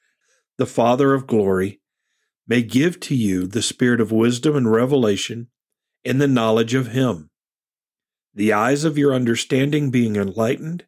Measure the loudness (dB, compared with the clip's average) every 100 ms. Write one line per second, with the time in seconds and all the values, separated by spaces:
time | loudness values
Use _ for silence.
0 | _ _ _ _ _ -6 -4 0 2 2
1 | 2 0 0 0 2 0 -2 -8 _ _
2 | _ _ _ _ -2 -2 0 0 0 -2
3 | -4 -2 0 -2 -2 -4 -6 0 2 2
4 | 2 2 2 0 -2 0 2 2 2 2
5 | 2 0 -4 -10 -14 _ _ _ _ _
6 | -4 0 2 2 2 2 2 -2 -2 -2
7 | -2 -2 -10 _ _ _ _ _ _ _
8 | _ _ _ -2 0 2 2 0 0 0
9 | 0 2 0 -2 -2 -2 0 0 0 0
10 | 0 0 -2 -2 -2 -2 -6 -12